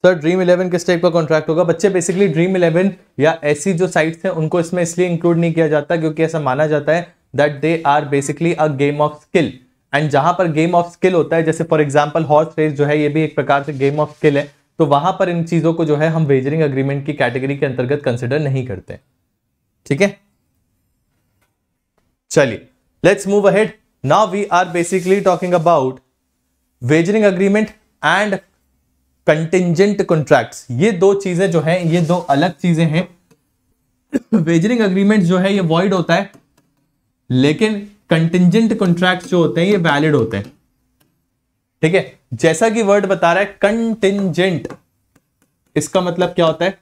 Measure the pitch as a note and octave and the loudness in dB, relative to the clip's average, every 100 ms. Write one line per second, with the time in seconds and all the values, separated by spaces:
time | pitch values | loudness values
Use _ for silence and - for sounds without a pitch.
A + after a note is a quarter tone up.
0 | F3+ F3+ D3+ F#3 F3+ F3+ F#3 E3+ - F3 | 2 2 0 0 2 2 2 -2 0 0
1 | F3+ E3 D#3+ D#3 D#3 D#3+ F3 E3 G3+ F#3 | 2 0 0 -2 0 0 0 2 0 0
2 | E3+ F3+ G3+ D3+ F3 F#3 E3+ D#3+ G3 F#3 | -2 0 0 2 0 2 2 2 0 -4
3 | _ - D3 D#3+ D3 D3 G3 E3+ F3+ F3 | _ 0 0 0 -2 -2 -2 -2 0 0
4 | D#3+ E3 F#3+ E3+ D#3 F3 E3+ F3+ E3+ E3+ | -2 -2 -6 -4 -2 -2 -2 -2 -4 -2
5 | F3+ E3 F3 E3+ E3+ E3 D#3+ D3+ D3 E3+ | -2 0 0 0 0 0 0 0 -2 -2
6 | D#3+ D#3 D#3+ D#3+ C#3+ C3 D#3 D3+ C#3+ E3 | -2 -2 -2 -2 -4 -2 0 0 0 -2
7 | E3+ _ _ B2+ D3 C#3 D3+ E3 D#3 D3 | -4 _ _ -2 -2 0 -2 0 0 0
8 | C#3 C#3 C#3 D3 E3 D#3 D#3 C3+ C#3+ D3 | 0 -4 -4 -4 -4 0 -2 0 -2 0
9 | D3 D3 _ F#3+ B2 F2 _ _ _ C#3 | -4 -4 _ -2 -2 -6 _ _ _ -2
10 | D3+ C#3 D3+ F3 F3+ D3+ E3+ F3 F3 - | 0 2 2 0 0 0 2 0 -2 -2
11 | F#3 F3+ C#3+ E3 D#3+ D#3 E3 D#3 D3 C#3+ | 0 2 0 0 0 -2 -2 0 2 0
12 | D3 E3 D3 D3+ D#3+ - D#3 C#3+ C#3+ D3+ | 0 -2 2 2 2 -2 -2 0 0 0
13 | D3 D3+ D#3 D3+ C#3 C#3 C#3 C#3 C#3 D3 | 0 0 -2 -4 0 -2 -2 -2 -2 0
14 | D3+ - D#3 C#3+ C#3+ _ _ _ D#3 C#3 | -4 0 0 0 -4 _ _ _ 0 2
15 | E3+ F3+ F#3 F3 E3 E3+ D#3 E3 D#3+ D3 | 0 -2 -2 -2 -2 0 0 -2 0 0
16 | D#3+ D#3+ D3 C3+ C3 D#3+ D3+ C3 C3+ C#3 | 0 0 0 0 0 -2 -2 -2 -2 -4
17 | C#3+ C3+ B2+ B2+ C3+ C#3 C#3+ B2+ B2 D3 | -6 -2 -2 -2 -6 -4 -4 -4 -4 -2
18 | C#3 A#2+ B2 C#3+ C#3+ C3+ B2 F#2+ - F#2 | -2 -4 -4 -4 -2 -4 -4 -10 -12 -20
19 | _ _ _ _ _ _ _ _ - C#3 | _ _ _ _ _ _ _ _ -6 0
20 | G3+ - _ _ _ _ _ _ _ _ | 0 -2 _ _ _ _ _ _ _ _
21 | _ _ _ _ _ _ _ _ _ _ | _ _ _ _ _ _ _ _ _ _
22 | _ _ _ - C3+ G2+ - _ _ _ | _ _ _ 0 0 -2 -14 _ _ _
23 | - G3 F#3+ G3+ G3 F#3 A3 - _ _ | 0 0 0 2 2 2 0 -4 _ _
24 | C3+ E3+ G#3+ G3 G3+ F3 F3+ E3+ E3+ F#3+ | 0 2 2 -2 -2 -2 0 -2 -2 -2
25 | F3 G3+ G3 F3 F3+ F3 D#3+ E3 C3 B2+ | 0 0 2 0 0 0 2 2 0 -6
26 | _ _ _ _ _ _ _ _ A#2+ D#3 | _ _ _ _ _ _ _ _ 0 2
27 | E3+ G#3+ G#3 F3+ G3 G#3 G#3+ - _ _ | 2 2 2 2 0 0 -2 -8 _ _
28 | D3 F3+ G#3 G3 _ _ _ _ _ _ | 0 0 0 -4 _ _ _ _ _ _
29 | _ _ - D#3 D#3+ F3+ F3+ E3 G3+ G3+ | _ _ 0 0 2 0 0 2 2 2
30 | F3 D#3+ C#3+ C#3+ A2+ - - B2 G3+ F#3 | 0 0 2 2 2 -10 -10 0 0 2
31 | G3 G3 G3 F3 F#3+ E3 D3+ F3+ E3+ E3+ | 2 2 -2 -2 0 0 0 -2 0 0
32 | D#3+ F3 E3+ C#3 F3+ - F3+ D#3+ D#3+ D#3+ | 0 -2 0 0 0 -2 -2 0 0 -2
33 | F3+ _ _ _ _ _ _ _ _ _ | -6 _ _ _ _ _ _ _ _ _
34 | _ C#4 - G#3+ D#3+ E3 F#3+ B3 G#3 F#3 | _ -8 -2 -2 2 0 2 0 0 2
35 | G3 G#3+ E3+ F#3 G3 G3+ E3+ E3 F#3+ F#3 | 2 2 2 2 2 0 0 0 0 0
36 | E3 E3+ G3 - _ _ _ _ _ _ | 0 0 -2 -12 _ _ _ _ _ _
37 | _ _ _ B2+ C#3 D3+ G#3+ G#3 G3+ _ | _ _ _ 2 2 2 0 -2 -10 _
38 | _ D#3+ E3 F3+ F3+ G#3 A3+ G#3+ F#3+ E3+ | _ 0 2 2 4 4 2 0 0 2
39 | F#3 F3+ - F3+ D#3 E3 F3+ G3+ E3 C#3+ | 0 -2 -2 0 0 0 0 0 0 0
40 | D#3 C#3+ G#2+ G2+ G#2 _ _ _ _ _ | 2 0 0 -4 -8 _ _ _ _ _
41 | _ _ _ _ _ _ _ _ D#3+ F#3 | _ _ _ _ _ _ _ _ 0 0
42 | - - _ A#2+ B3 B3 A3+ A3 G3+ G3+ | -2 -14 _ 0 0 2 0 0 2 2
43 | G3 F#3+ E3+ F3 G3+ - G3 A3+ A3+ A3 | 2 0 2 0 -2 -2 -2 0 -2 0
44 | F#3+ G3+ G3 D#3 F#3+ E3 - - _ _ | 0 0 -2 0 0 -2 -8 -16 _ _
45 | _ _ _ _ _ _ _ - D3+ F#3+ | _ _ _ _ _ _ _ -6 -2 -2
46 | F3+ F3 F3 F3 E3 D#3+ F3 F#3+ | -2 -2 -4 0 0 0 -4 -6